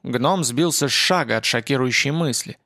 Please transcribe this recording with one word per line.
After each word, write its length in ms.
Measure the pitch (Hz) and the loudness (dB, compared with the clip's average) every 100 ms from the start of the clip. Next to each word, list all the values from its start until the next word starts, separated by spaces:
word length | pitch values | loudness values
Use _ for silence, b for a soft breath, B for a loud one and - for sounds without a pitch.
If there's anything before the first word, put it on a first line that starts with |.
гном 400 | - 120 135 190 | -6 0 2 2
сбился 460 | 131 120 170 - 143 | 0 0 0 0 0
с 40 | |
шага 440 | - - 180 120 113 | 0 2 2 2 0
от 80 | |
шокирующей 640 | - 120 113 139 127 117 139 | 0 -2 0 0 2 0 0
мысли. 480 | 156 160 117 - - | 0 -2 -2 -6 -14